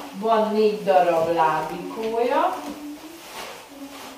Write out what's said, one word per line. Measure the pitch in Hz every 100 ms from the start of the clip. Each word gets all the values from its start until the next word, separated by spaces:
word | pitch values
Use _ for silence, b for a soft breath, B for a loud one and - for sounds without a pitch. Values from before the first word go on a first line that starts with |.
| -
Van | 190 220 226 208
négy | 214 214 196
darab | 185 180 170 165 165
lábikója. | 165 156 156 - 175 - 220 220 226 254 302 359 - 294 - 294 - 320 339 - - - - - 277 277 277 -